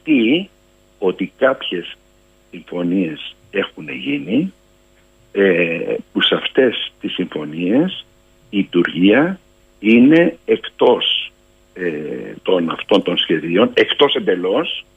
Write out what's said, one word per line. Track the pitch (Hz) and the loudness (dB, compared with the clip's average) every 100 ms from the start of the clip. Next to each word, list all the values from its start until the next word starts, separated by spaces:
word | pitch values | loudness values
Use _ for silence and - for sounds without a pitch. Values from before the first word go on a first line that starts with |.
τι; | - 139 113 165 196 _ _ _ _ - | 0 2 2 0 -4 _ _ _ _ -4
Ότι | 95 - 95 - | -4 -2 -6 0
κάποιες | 127 135 - 90 82 - _ _ _ _ _ | 0 0 -6 -8 -10 -18 _ _ _ _ _
συμφωνίες | 90 - 87 90 92 82 76 - - _ | -20 -12 -6 -2 0 -2 -6 -14 -18 _
έχουν | 98 - - 151 | -6 -6 -8 -12
γίνει, | - 139 143 143 120 190 - _ _ _ _ _ _ _ | -10 -6 -6 -2 -2 -2 -8 _ _ _ _ _ _ _
ε, | 101 98 85 85 82 - - - | 2 4 4 0 -4 -4 -6 -4
που | 101 | -2
σε | - | 0
αυτές | - - - 131 - - _ | 0 -2 2 2 2 -10 _
τις | - | -10
συμφωνίες | - 87 - 76 78 90 123 185 - - _ _ _ - | -6 -6 -6 -8 -6 0 2 0 -4 -18 _ _ _ -6
η | 101 | -4
Τουρκία | - 87 85 80 95 120 170 190 _ _ _ - | -2 0 0 2 4 4 2 -2 _ _ _ -4
είναι | 104 117 131 165 170 - | 4 6 8 6 4 0
εκτός, | - 147 - - 127 120 - - - _ _ _ _ | -2 -2 -2 0 2 2 0 -4 -8 _ _ _ _
ε, | - 90 76 76 - 76 71 | -8 -6 -6 -8 -10 -12 -10
των | - 92 82 | -2 0 0
αυτών | - - 101 | -4 0 0
των | - 87 | 0 -2
σχεδίων, | - 82 82 90 247 | -2 -2 0 0 2
εκτός | - - - 143 | 2 0 2 2
εντελώς | 135 104 90 92 117 175 - - | 2 -2 -2 0 -2 -4 -8 -16